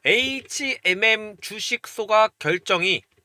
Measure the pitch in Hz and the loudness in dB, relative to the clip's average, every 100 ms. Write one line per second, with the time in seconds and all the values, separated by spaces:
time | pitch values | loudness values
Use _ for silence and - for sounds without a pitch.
0 | 139 220 262 269 - - 277 254 180 185 | 4 2 2 -4 -8 -6 -4 -2 -2 2
1 | 220 220 214 196 - 214 - 240 - - | 2 2 -2 -14 -12 -10 -6 -6 -8 -8
2 | 214 214 214 _ 151 180 - 185 185 156 | 2 4 4 _ -2 -2 0 0 0 -2
3 | _ _ | _ _